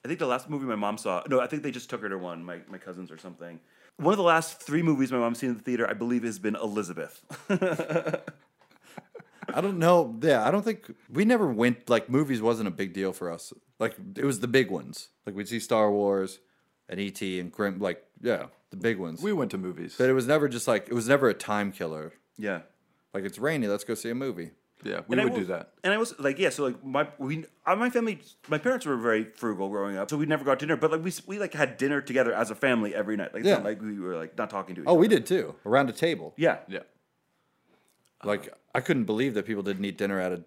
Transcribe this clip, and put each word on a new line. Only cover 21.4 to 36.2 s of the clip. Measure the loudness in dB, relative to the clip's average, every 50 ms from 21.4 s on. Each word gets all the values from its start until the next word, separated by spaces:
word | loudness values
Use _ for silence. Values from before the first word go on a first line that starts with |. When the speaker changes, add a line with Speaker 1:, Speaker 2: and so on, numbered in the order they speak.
| -2 -2 -2 0 0 -2 -4
Speaker 2:
killer. | -4 -6 -6 -6 -6 -10 -12 -14 _ _ _ _ -8
Speaker 1:
Yeah. | -6 -6 -6 -6 -8 _ _ _ _ _ _ _ _ _ _
Speaker 2:
Like, | -6 -6
"It's | -6 -8 -4
rainy, | -2 -2 0 0 0
let's | 0 -2 -2 -2
go | -4 -6
see | -4 -4 -6
a | -4
movie." | -4 -4 -6 -6 -6 -10 -12 -14 _ _ _ _ _ -8
Speaker 3:
Yeah, | -6 -6 -6 -4 0
we | 2
Speaker 1:
And | 2
I | 2
Speaker 3:
would | 2 0
Speaker 1:
will, | 0
Speaker 3:
do | -2
that. | -4 -4 -6 -6 -12 _ _ -2
Speaker 1:
and | 0 0
I | 0
was, | 0 -2 -4 -2
like, | -2 -2 0 2
yeah, | 0 0
so, | 0 0 -2
like, | -2 -4 -6 -10
my, | -2 0 0 0 0 -4 -8
we, | -6 -4 -4 -6 -6 -12 _ _ _
uh, | 0 0
my | 2 0 0
family, | 0 0 0 0 -4 -6 -10 -20 -20 _ _ -4
my | -4 0
parents | 0 0 0 0 0
were | -2 -2
very | 0 2 2 2 2 2
frugal | -2 -8 -6 -4 -4 -2 -2 -4 -4
growing | -2 -4 -4 -4 -4 -4
up, | -4 -2
so | -2
we | -2 0
never | 0 0 0 2
got | 2 2 2
dinner, | 2 -2 0
but, | 2 2 2 2
like, | 2 -2
we, | -4
s-, | -6 -6 -10
we, | -10 -6 -6
like, | -6 -6 0
had | 0 0 0 0
dinner | -2 -2 0 0 -2
together | -2 0 2 2 2 4 2
as | 0 0 -2 -2
a |
family | 0 2 2 4 4 2 0 -2
every | -2 -2 -2 -2
night. | -2 -4 -4 -6
Like, | 0
it's | 4 4
Speaker 2:
Yeah. | 4
Speaker 1:
not | 4 2
like | -2 -4 -4 -6
we | -8 -8 -6
were, | -6 -6 -6
like, | -6 -6 -8 -6 -6
not | -6 -4
talking | -4 -6 -6 -6 -10
to | -6 4
each |
Speaker 2:
Oh, | 6 8
we | 8 8
Speaker 1:
other. | 8 6
Speaker 2:
did | 4 4
too, | 2 0 0 0 -2 -8 -10 _
around | 4 4 4 4 4
a | 0
table. | 0 0 0 0 0